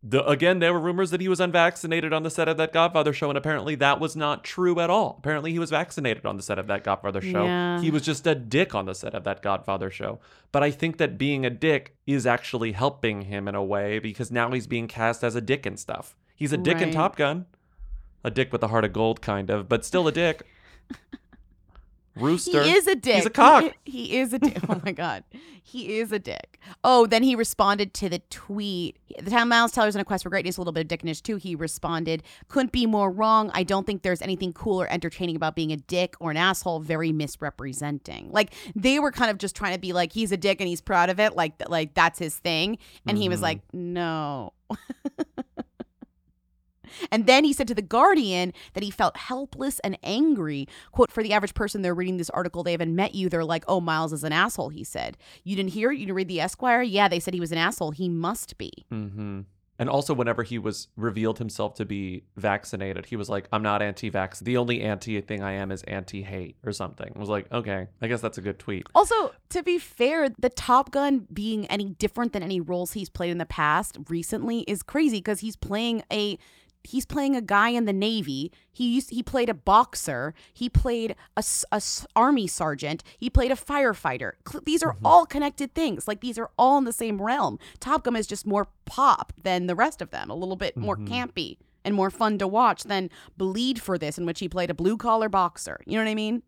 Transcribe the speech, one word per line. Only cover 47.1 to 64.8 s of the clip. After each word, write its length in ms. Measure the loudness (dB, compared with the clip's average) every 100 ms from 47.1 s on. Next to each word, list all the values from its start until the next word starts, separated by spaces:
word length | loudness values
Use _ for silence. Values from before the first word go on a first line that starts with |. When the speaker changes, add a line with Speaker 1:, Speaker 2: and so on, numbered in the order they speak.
| 0 8
Speaker 2:
then 200 | 8 8
he 80 |
said 160 | 2 0
to 40 |
The 80 | -2
Guardian 680 | 0 6 6 6 4 0 -2 -4 -10
that 100 | -8
he 80 | -6
felt 240 | 0 0 0
helpless 640 | -8 -8 -8 -6 -4 -4
and 180 | -6 -6
angry. 640 | -4 2 4 2 0 -4 -6 -12 -12
Quote, 180 | 4 4
"For 140 | 4
the 80 | 2
average 220 | 2 2
person, 280 | -2 -4 -2
they're 140 | -2 -2
reading 220 | -2 -2
this 120 | -4
article, 320 | -4 -4 -4
they 100 | -4
haven't 200 | -2 0
met 220 | 0 0 0
you. 140 | -2
They're 160 | 0 0
like, 180 | -2 0
'Oh, 140 | 0
Miles 320 | 0 -2 -2
is 140 | -4 -2
an 80 |
asshole,'" 360 | 2 0 0 -8
he 140 | -8
said. 340 | -12 -8 -8 -10 -20 -18 -6
"You 100 | -2
didn't 160 | -2
hear 200 | 0 0
it? 60 | 0
You 60 | -4
didn't 100 | -4
read 100 | -2
the 140 | -2
Esquire? 400 | -4 -2 2 2
Yeah, 260 | 2 4 4
they 140 | 2
said 120 | -4
he 60 | -4
was 140 | -2
an 40 | 0
asshole. 340 | 0 0 -6
He 180 | -4 -2
must 480 | -2 -2 -4 -8 -12
be." 140 | -14 -14 _
Speaker 1:
Mm-hmm. 500 | -8 -8 -8 -8 -10 -12 _ _ _
And 100 | -2
also, 240 | 0 0
whenever 300 | 0 0 0
he 160 | -2 -4
was 300 | -4 -6 -12 -6
revealed 400 | -4 -2 -2 -2
himself 360 | -6 -4 -6 -4
to 100 | -6
be 400 | -6 -6 -8 _ -4
vaccinated, 680 | 0 0 -2 -8 -6 -8 -8
he 100 | -8
was 140 | -4
like, 180 | -4 -2
"I'm 100 | -2
not 180 | 0 0
anti-vax. 580 | 0 -4 -4 -4 -4 -6
The 180 | -2 0
only 240 | 0 -2